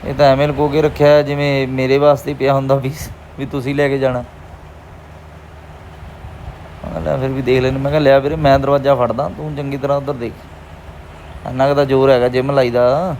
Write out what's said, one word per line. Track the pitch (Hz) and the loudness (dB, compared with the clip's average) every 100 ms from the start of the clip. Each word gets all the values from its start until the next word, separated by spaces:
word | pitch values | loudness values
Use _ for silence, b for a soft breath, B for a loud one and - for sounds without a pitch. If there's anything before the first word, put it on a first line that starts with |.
| - | -8
ਇਹ | |
ਤਾਂ | 135 143 | 2 4
ਐਵੇਂ | 135 147 | 4 2
ਲੁਕੋ | 139 147 | 0 0
ਕੇ | 147 | 2
ਰੱਖਿਆ | 151 - 147 147 | 0 4 6 6
ਜਿਵੇਂ | 143 143 143 139 131 | 4 -2 0 0 -2
ਮੇਰੇ | 131 131 135 | -2 2 4
ਵਾਸਤੇ | 147 143 - | 4 2 -2
ਪਿਆ | 135 131 | -2 0
ਹੁੰਦਾ | 139 135 139 | 0 0 0
ਵੀ, | 131 - - - - - | -2 -8 -12 -14 -18 -12
ਵੀ | 143 | -8
ਤੁਸੀਂ | 143 123 143 | -6 -4 0
ਲੈ | 143 | 0
ਕੇ | 135 | 0
ਜਾਣਾ। | 131 123 120 - - - - - - - - - - - - - - - - - - - - - - - - - | 0 -2 -8 -16 -20 -20 -20 -20 -20 -20 -20 -20 -20 -20 -20 -20 -20 -20 -20 -18 -18 -18 -18 -16 -16 -16 -18 -16
ਮੈਂ | - | -12
ਕਿਹਾ, | 82 | -8
"ਲੈ | 80 76 | -4 -2
ਫਿਰ | 131 | -2
ਵੀ | 135 | -4
ਦੇਖ | 123 127 | 0 0
ਲੈਂਦੇ।" | 131 135 | 0 -2
ਮੈਂ | 139 | -2
ਕਿਹਾ, | 151 | 2
"ਲਿਆ | 143 139 | 4 4
ਵੀਰੇ, | 139 160 | 2 0
ਮੈਂ | 143 139 | 4 4
ਦਰਵਾਜ਼ਾ | 135 143 139 131 | 4 2 2 2
ਫੜਦਾ, | 120 117 160 - | 2 0 -4 -6
ਤੂੰ | 156 143 | -8 -8
ਚੰਗੀ | 139 139 | -6 -6
ਤਰ੍ਹਾਂ | 139 143 | -2 -2
ਉੱਧਰ | 139 131 | -4 -6
ਦੇਖ, | 117 - - - - - - - - - - - - | -8 -10 -20 -20 -20 -20 -20 -20 -20 -20 -18 -14 -10
ਇੰਨਾ | 131 139 | -2 0
ਕੁ | 143 | 2
ਤਾਂ | 139 | 2
ਜ਼ੋਰ | 135 135 | 4 4
ਹੈਗਾ, | 127 123 | 4 2
ਜਿਮ | 127 135 | 0 0
ਲਾਈਦਾ।" | 139 127 120 123 139 185 | 2 2 2 2 2 -2